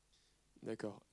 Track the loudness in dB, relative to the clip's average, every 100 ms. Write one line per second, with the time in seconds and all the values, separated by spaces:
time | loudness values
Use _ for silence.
0 | -20 -20 -20 -20 -20 -6 -2 2 2 0
1 | 12